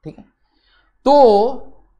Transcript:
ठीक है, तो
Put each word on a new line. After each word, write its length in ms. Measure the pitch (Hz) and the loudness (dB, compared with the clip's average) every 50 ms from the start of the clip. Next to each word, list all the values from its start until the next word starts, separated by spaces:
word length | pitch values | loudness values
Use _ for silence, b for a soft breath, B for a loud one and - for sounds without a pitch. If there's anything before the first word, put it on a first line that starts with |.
| _ | _
ठीक 120 | 156 - - | -20 -20 -20
है, 160 | - _ _ _ _ _ _ _ _ _ _ _ _ _ _ _ _ | -20 _ _ _ _ _ _ _ _ _ _ _ _ _ _ _ _
तो 560 | 254 285 294 277 233 208 202 214 247 277 - - - - _ _ _ _ | 0 2 4 4 2 2 0 -2 -4 -8 -12 -18 -20 -20 _ _ _ _